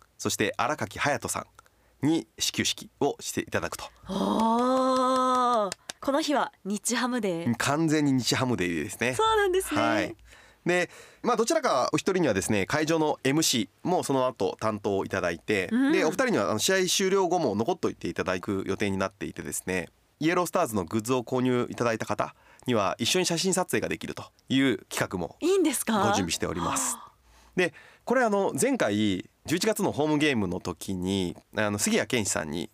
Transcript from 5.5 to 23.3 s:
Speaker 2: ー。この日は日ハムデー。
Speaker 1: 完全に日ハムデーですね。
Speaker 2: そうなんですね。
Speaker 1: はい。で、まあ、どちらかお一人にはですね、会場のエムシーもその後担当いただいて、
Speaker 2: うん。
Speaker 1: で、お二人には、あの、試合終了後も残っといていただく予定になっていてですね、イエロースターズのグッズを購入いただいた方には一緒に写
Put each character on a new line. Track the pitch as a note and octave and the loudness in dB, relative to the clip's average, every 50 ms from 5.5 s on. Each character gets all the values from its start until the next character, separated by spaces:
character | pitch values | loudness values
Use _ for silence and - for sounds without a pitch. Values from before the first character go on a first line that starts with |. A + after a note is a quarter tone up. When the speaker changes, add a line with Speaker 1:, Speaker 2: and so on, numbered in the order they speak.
| B3 A3 G#3 F#3 | 2 0 0 -2
Speaker 2:
ー。 | - - _ - - - | -6 -10 _ -16 -14 -8
こ | - C#4+ | -4 -2
の | C4+ D4+ | 0 0
日 | D#4 C#4+ C#4+ | 0 0 0
は | A#3 F#3 - - _ - | 0 0 -2 -6 _ -8
日 | F#3+ G#3+ G3+ - - A#3+ | -6 -6 -4 -4 -4 -2
ハ | A#3 B3+ | -2 -2
ム | A#3+ B3 B3 | -2 -2 -2
デ | G#3 G3 E3+ E3 E3+ | -2 -2 -2 -2 -2
ー。 | B2 A2+ | -2 -2
Speaker 1:
完 | - - C3+ C#3+ D#3 E3 | 0 0 0 2 2 2
全 | D#3 D3+ D#3 D3 | 2 2 2 2
に | C#3+ C3 | 2 2
日 | B2+ A2+ - C3+ | 2 2 0 0
ハ | G#2 C3 | 0 0
ム | B2+ A#2 | 0 0
デ | F2+ F2+ | 0 0
ー | F2+ E2+ D2+ - | 0 -2 -2 -4
で | F#2+ | -4
す | - - | -4 -2
ね。 | A2 B2 C3 | -2 -2 0
Speaker 2:
そ | - A4 A4 | 0 0 2
う | A4 | 2
な | G#4+ G4+ | 2 2
ん | F#4+ | 2
で | F4 F#4+ | 0 0
す | F#4+ - D4+ | -2 -2 0
ね。 | D4+ | 0
Speaker 1:
は | - - A3 G#3 | 2 2 2 0
い。 | F3+ - - - - - - - - - - _ - | -2 -4 -6 -14 -20 -20 -20 -20 -20 -20 -14 _ -2
で、 | E3 F3 F3+ E3+ - - - - - - _ - | 0 0 0 0 -2 -6 -16 -20 -20 -14 _ -2
ま | G#3+ B3 | -2 0
あ、 | |
ど | G3+ A3+ | 2 2
ち | A3+ E4 | 2 2
ら | D#4+ | 2
か | B3+ A3 D#3 B2+ A#2 - - | 2 2 2 2 2 2 0
お | |
一 | D#3 - - | 0 0 2
人 | F#3 F#3 | 2 4
に | E3 | 4
は | B2+ G2 | 4 2
で | F#2+ | 2
す | - - | 2 2
ね、 | A2 G2 F#2 | 2 2 2
会 | - - D3+ D#3+ | 2 0 0 2
場 | D3 E3 D#3+ | 2 2 2
の | D#3 D3+ - - - | 2 0 0 0 0
エ | C3 C#3 | 2 2
ム | D#3+ D#3 | 4 2
シ | - - A#2+ - - _ _ - | 2 2 0 -2 -4 _ _ -2
ー | |
も | - F#3 D#3+ B2 | 0 0 0 2
そ | - C#3 | 2 2
の | C3 B2+ | 2 2
後 | B2+ B2+ - G2+ F2+ - - | 0 0 0 -2 -2 0 0
担 | A2 A2 G#2+ G2 | -2 -2 -2 0
当 | - G#2+ G2 G2 - | 0 0 0 0 0
い | - | 0
た | G2+ F#2 | -2 0
だ | F2+ F2 | 0 0
い | F2 E2 | -2 -2
て、 | - - G#3+ G3 F#2 - | 0 0 2 2 2 0
Speaker 2:
う | A3 B3 C4+ C4 | 0 2 2 2
ん。 | |
Speaker 1:
で、 | A3 F#3+ E3+ | 2 2 2
お | D#3 | 0
二 | F#3 | 0
人 | F#3 C4 | 0 0
に | B3 F#3 | 2 2
は、 | A#2+ G2 E2 | 2 2 2
あ | G#2+ | 0
の、 | G#2+ | 0
試 | - - F#3+ | 2 2 2
合 | F#3+ F#3 | 2 2
終 | E3+ - - F#3+ F#3 | 2 0 0 2 2
了 | G3 G3 F#3+ | 2 2 2
後 | D#3+ F3 F3+ | 2 2 2
も | - A2+ F#2+ | 2 2 0
残 | G#2 A2+ E3+ | 0 0 0
っ | F#3 | 0
と | - - G2+ | 0 -2 -4
い | - | -4
て | - - | -4 -6
い | F2 - | -6 -2
た | - F2 | -2 0
だ | F#2 F#2 F#2+ | 0 -2 -2
く | - A2 G2+ F#2+ - | -2 -2 -2 -2 -2
予 | - G2 | -2 -2
定 | F#2+ G#2+ G2+ | 0 0 0
に | F#2+ | 0
な | F#2+ G2 | 0 -2
っ | F#2+ | -2
て | - - D#2+ | -4 -6 -10
い | D#2 - | -8 -8
て | - | -8
で | D#2+ C#2+ | -8 -8
す | C#2+ - - | -8 -6 -4
ね、 | F#2 F#2 F2+ D#2+ - _ _ _ _ _ - | -2 -2 -2 -4 -6 _ _ _ _ _ -2
イ | D3 D#3+ | 0 0
エ | F3 | 2
ロ | F3+ F3 | 2 0
ー | |
ス | - | 0
タ | - F#3+ E3 | 0 0 0
ー | |
ズ | C3 A2 | 0 0
の | G2+ F2+ | -2 -2
グ | - A2+ A2+ | -2 -2 -2
ッ | |
ズ | G#2+ A#2+ C3 | 0 0 0
を | B2+ A2+ | 0 0
購 | - C3 B2+ | -2 -2 0
入 | B2+ B2+ B2 B2 A#2 - | 2 2 2 0 0 -2
い | - | -2
た | - B2 | -2 0
だ | A#2 A2+ | 0 0
い | |
た | G#2+ A2+ | -2 -2
方 | - G#2 - - - - _ _ - - - - | -4 -2 -2 -4 -4 -6 _ _ -20 -20 -10 -4
に | C3+ A#2+ | 0 2
は | G#2+ G2 F2+ - - | 2 2 0 0 0
一 | A#2+ | 0
緒 | - - F#3 | 0 2 2
に | F3 | 2
写 | - | 0